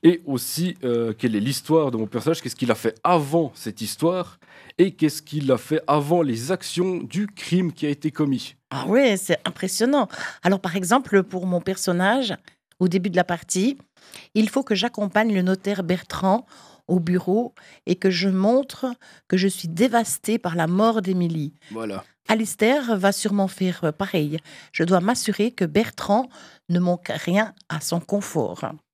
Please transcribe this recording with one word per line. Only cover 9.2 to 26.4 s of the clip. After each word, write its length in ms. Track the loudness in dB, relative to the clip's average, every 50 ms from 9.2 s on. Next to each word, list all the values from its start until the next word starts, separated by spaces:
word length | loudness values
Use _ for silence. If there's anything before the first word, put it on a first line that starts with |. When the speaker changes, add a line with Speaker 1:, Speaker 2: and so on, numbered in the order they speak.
| 0 -2 -2 -2 _
Speaker 2:
impressionnant. 600 | -8 -6 -6 -6 -6 -2 0 0 2 2 2 0 0 -4 -12 -12 -12 -12 -2 2
Alors 160 | 2 2 2
par 160 | 0 -4 -4
exemple, 480 | -2 0 2 2 2 2 4 2 2 2
pour 220 | 2 -6 -6 -4
mon 140 | -2 -2 -2
personnage, 760 | -2 -2 -4 -2 -2 -2 0 2 2 2 2 2 0 -4 -6 -8 _ -20 _ _ _ _ _ _
au 100 | 0 2
début 220 | 2 2 0 0
de 60 | 0
la 80 | 0 0
partie, 520 | 0 -2 -6 -6 _ -2 0 0 0 -2 -4 -12 _ _ _ _ -20 -20 -20 -20 _ _
il 140 | 0 0 2
faut 160 | 0 -2 -2
que 100 | 0 -2
j'accompagne 580 | -2 -2 -4 -4 -4 -6 -2 0 0 2 2
le 100 | 2 2
notaire 420 | 2 2 0 0 _ -4 -4 -4 -2
Bertrand 600 | -2 -2 -2 -2 _ -8 -2 2 2 2 2 0 _ -20 -20 -20 -20 -20 _ _ -2
au 100 | -2 -2
bureau 560 | 0 0 -2 0 0 0 -2 -2 -2 -4 _ -18 -20 -20 -20 _ _
et 80 | -4 -4
que 160 | 0 0 0
je 180 | 0 2 0 0
montre 580 | 0 2 2 2 2 2 0 -2 -8 -8 -6 -6 -8 _ -16 -20 -20 -20 _ _
que 80 | 0
je 100 | 2 2
suis 220 | 0 -2 -2 -8 -8
dévastée 720 | 0 2 2 4 4 2 0 0 -6 -6 -4 -2 -2 -2
par 180 | -2 -4 -2
la 100 | 0 0
mort 340 | 2 2 4 4 4 2 0
d'Émilie. 520 | -2 0 0 0 0 -2 -2 -4 -4 -6 -8 _ _ -14
Speaker 1:
Voilà. 320 | -10 -8 -8 -6 -8 -8 -10 _ _ _ _ 0
Speaker 2:
Alistair 680 | 0 0 0 -4 -2 _ 2 2 2 2 2 0 0 2
va 140 | 2 2
sûrement 340 | 2 2 -2 -2 0 0 0
faire, 380 | -2 -2 -2 -2 -2 -2 -2 -2
euh, 80 | -4
pareil. 460 | -2 _ -6 -2 0 -2 -2 0 -4 -8 _ -12 -20 -20 -20 -14
Je 100 | -2 -2
dois 160 | 2 4 4 4
m'assurer 520 | 4 2 0 0 -2 -4 0 0 0 -2
que 120 | 0 -2 -4
Bertrand 640 | 0 2 0 0 0 -4 -10 0 2 2 2 2 -2 -10 -20